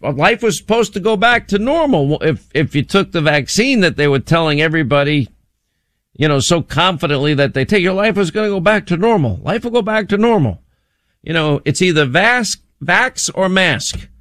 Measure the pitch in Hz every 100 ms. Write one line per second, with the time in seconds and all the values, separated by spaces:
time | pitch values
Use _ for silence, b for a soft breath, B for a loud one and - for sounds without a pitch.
0 | 123 139 175 233 226 - - 226 214 208
1 | 196 214 233 233 - 202 226 330 302 185
2 | 139 151 156 120 _ 139 160 151 135 196
3 | 196 180 151 147 127 - 254 254 175 -
4 | 147 139 - 165 160 147 160 160 135 143
5 | 143 151 113 _ _ _ _ _ _ _
6 | _ - 151 143 - 170 - 147 180 160
7 | 165 143 147 143 139 135 131 208 180 190
8 | 214 196 180 208 214 196 185 214 - 165
9 | 220 214 127 92 - 226 240 233 208 214
10 | 202 202 233 220 123 85 _ _ _ _
11 | _ _ - 165 151 143 - - 185 156
12 | 143 147 214 247 214 - _ - 143 185
13 | 254 - - - 190 190 180 117 - -
14 | - -